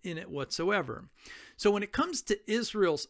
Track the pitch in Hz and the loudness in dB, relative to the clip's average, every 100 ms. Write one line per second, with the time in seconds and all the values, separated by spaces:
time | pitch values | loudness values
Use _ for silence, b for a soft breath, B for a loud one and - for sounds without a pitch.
0 | 185 160 - 143 131 - 175 202 127 113 | -10 -8 -8 -6 -4 -2 2 2 0 -6
1 | - _ B B B B 208 202 202 - | -12 _ B B B B 4 4 0 0
2 | 339 302 - 202 - 226 226 214 180 151 | 0 0 -2 -2 0 0 0 2 4 2